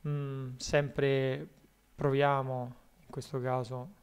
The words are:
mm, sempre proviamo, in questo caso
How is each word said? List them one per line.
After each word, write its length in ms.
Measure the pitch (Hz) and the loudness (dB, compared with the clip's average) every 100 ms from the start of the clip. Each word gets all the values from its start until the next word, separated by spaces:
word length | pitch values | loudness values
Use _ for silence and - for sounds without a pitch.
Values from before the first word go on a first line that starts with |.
| 147 | -2
mm, 520 | 147 139 135 131 127 | -4 -4 -6 -8 -8
sempre 880 | - 147 143 - 139 135 131 135 160 - - _ _ - | 2 2 2 2 4 4 2 -2 -8 -16 -20 _ _ -2
proviamo, 800 | 147 135 143 139 131 127 123 123 - _ | 2 4 4 4 0 -4 -6 -12 -20 _
in 80 | - | -10
questo 300 | - - 135 | -10 -6 -4
caso 520 | 127 127 117 127 135 - | 0 -2 -2 -8 -10 -16